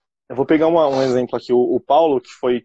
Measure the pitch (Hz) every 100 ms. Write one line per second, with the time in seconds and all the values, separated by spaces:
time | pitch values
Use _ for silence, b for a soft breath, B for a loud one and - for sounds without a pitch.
0 | _ _ - 123 139 160 160 170 147 135
1 | 135 127 123 120 - 123 123 120 - 147
2 | 165 127 - - 127 123